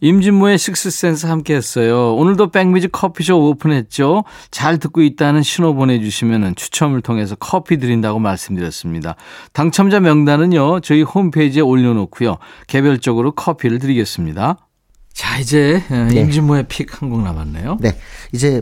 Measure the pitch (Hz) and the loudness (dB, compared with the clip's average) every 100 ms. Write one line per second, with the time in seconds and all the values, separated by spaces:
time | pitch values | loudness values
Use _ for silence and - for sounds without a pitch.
0 | 147 196 190 196 202 196 - 180 190 - | 2 4 4 4 4 2 0 -4 -6 -4
1 | 175 156 165 160 151 147 - 127 113 120 | -2 -2 -2 -4 -2 -2 -2 -2 0 2
2 | 120 113 170 196 202 196 185 180 170 - | 2 2 2 2 2 2 2 2 0 -2
3 | 190 - 165 180 147 143 156 143 113 - | -6 -4 0 2 2 0 0 -2 -2 -2
4 | 139 190 208 - - - 143 165 151 165 | 0 0 -2 -12 -18 -4 0 0 -2 2
5 | 151 139 147 151 143 - 165 139 131 120 | 2 2 2 2 0 0 0 2 2 0
6 | 107 - 117 113 98 87 - - 151 131 | -2 -2 -2 0 -2 -4 -8 -2 0 0
7 | - 113 101 101 - 190 - 156 127 117 | -2 -4 -4 -8 -4 -4 0 -2 0 0
8 | 110 110 107 92 - 95 85 - 87 82 | 0 -2 -2 -4 -6 -6 -6 -8 -8 -6
9 | 80 80 - - - - 160 175 196 202 | -8 -10 -16 -20 -12 -2 0 2 2 4
10 | 175 151 147 147 175 165 139 180 - 151 | 4 4 4 2 2 2 2 0 2 2
11 | 151 190 185 151 147 139 139 127 123 113 | 2 0 0 2 2 2 2 4 2 0
12 | 95 - 120 85 - - - 135 143 131 | -4 -4 -2 -2 -8 -20 -4 0 2 2
13 | - 117 127 147 - 156 123 117 135 123 | 0 0 -2 -2 -4 -2 -2 -2 0 0
14 | 101 - 80 80 120 190 _ _ _ _ | -2 -4 -6 -4 -4 -4 _ _ _ _
15 | - - - 123 123 147 143 180 175 123 | -20 -12 -8 -6 0 2 2 0 0 -2
16 | 117 123 151 147 147 143 135 - 143 - | 2 2 2 2 2 0 -2 -8 -10 -8
17 | 139 117 95 80 76 76 110 208 117 - | -6 -4 -4 -4 -8 -8 -8 -4 -4 -4
18 | - - - 120 143 127 | -10 -20 -12 -4 -2 -2